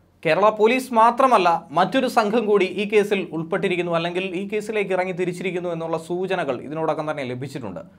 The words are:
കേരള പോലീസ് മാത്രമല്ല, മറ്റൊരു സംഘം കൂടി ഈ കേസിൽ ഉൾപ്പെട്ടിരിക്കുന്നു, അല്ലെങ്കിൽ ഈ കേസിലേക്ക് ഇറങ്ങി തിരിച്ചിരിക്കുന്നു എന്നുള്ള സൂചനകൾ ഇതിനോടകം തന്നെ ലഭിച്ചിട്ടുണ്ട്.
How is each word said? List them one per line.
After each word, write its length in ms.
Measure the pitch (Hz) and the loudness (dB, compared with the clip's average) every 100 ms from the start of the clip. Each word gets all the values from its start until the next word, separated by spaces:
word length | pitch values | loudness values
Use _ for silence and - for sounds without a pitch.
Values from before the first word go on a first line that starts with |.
| _ _ 160 | _ _ 0
കേരള 240 | 165 208 | 4 4
പോലീസ് 440 | 214 220 254 254 | 4 4 4 2
മാത്രമല്ല, 720 | 226 233 233 262 220 175 165 - | 4 4 6 4 6 4 2 0
മറ്റൊരു 360 | 151 185 262 254 | 0 2 2 2
സംഘം 380 | 240 202 233 208 | 2 2 0 2
കൂടി 200 | 202 185 | 2 2
ഈ 240 | 180 208 | -2 2
കേസിൽ 380 | 214 202 196 170 | 2 2 0 -2
ഉൾപ്പെട്ടിരിക്കുന്നു, 600 | 160 165 190 190 175 175 | -6 -4 -2 0 0 0
അല്ലെങ്കിൽ 320 | 165 175 185 | -2 -2 -4
ഈ 240 | 190 180 202 | -4 -6 -4
കേസിലേക്ക് 440 | 214 208 214 196 | -4 -4 -4 -2
ഇറങ്ങി 200 | 180 185 | -2 -2
തിരിച്ചിരിക്കുന്നു 580 | 175 180 175 185 175 175 | -4 -4 -4 -6 -4 -4
എന്നുള്ള 280 | 165 165 165 | -6 -4 -6
സൂചനകൾ 640 | 170 175 185 180 143 127 | -4 -6 -2 -2 -2 -4
ഇതിനോടകം 500 | - 156 156 147 151 | -6 -4 -2 -2 -4
തന്നെ 120 | 147 | -6
ലഭിച്ചിട്ടുണ്ട്. 560 | 127 123 131 151 107 87 - | -6 -8 -10 -10 -10 -12 -16